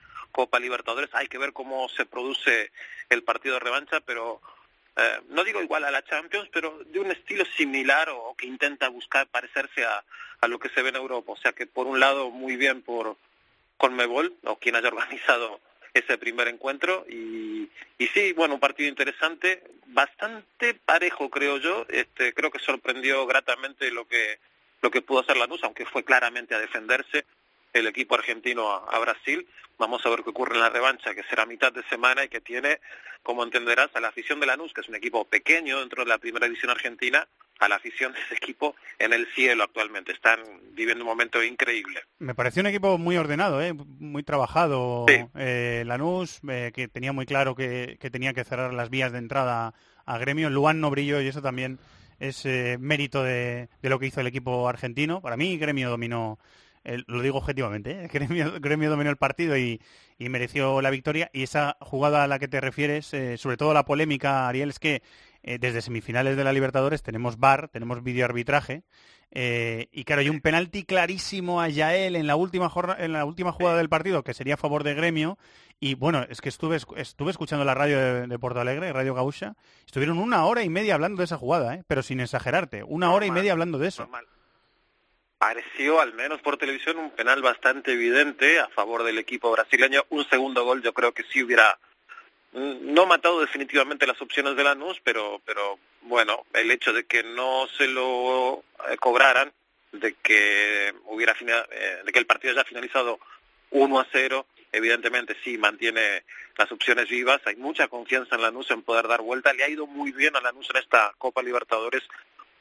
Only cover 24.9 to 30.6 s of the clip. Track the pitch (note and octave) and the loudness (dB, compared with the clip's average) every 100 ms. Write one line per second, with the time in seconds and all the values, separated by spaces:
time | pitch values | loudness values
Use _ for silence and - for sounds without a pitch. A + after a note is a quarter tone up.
24.9 | C3 - C3 B2 C3 A#2+ F3 - - A#2 | 0 0 0 2 2 0 -2 -6 -6 -8
25.9 | C3 - B2+ A#2+ A#2+ A#2 A2 G#2+ A#2 A2 | -6 2 4 4 -4 -4 -4 -4 -8 0
26.9 | B2+ - - - _ _ _ _ A#2 A2 | 0 0 -4 -6 _ _ _ _ 0 0
27.9 | G#2+ B2+ A#2 A2+ A2+ B2 A#2+ G#2+ G2 - | -2 0 0 0 -4 -4 0 0 0 -2
28.9 | A2+ A#2 G#2+ - D3+ F3 - - _ A2+ | -2 0 -2 -4 -4 -6 -20 -20 _ -2
29.9 | A#2+ A#2+ A2+ A2+ A2 B2+ A#2+ | 0 0 0 -2 -6 -2 2